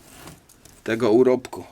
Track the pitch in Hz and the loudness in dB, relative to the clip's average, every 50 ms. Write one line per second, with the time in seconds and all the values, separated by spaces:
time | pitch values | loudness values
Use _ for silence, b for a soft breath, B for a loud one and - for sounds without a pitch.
0 | - - - - - - - - _ _ _ _ - - - - - - 113 117 | -20 -20 -20 -20 -20 -20 -20 -20 _ _ _ _ -20 -20 -20 -14 -8 -6 -4 -2
1 | 123 107 110 123 127 127 127 123 123 - - 92 87 - | 0 2 4 4 4 4 2 -2 -4 -8 -16 -16 -16 -18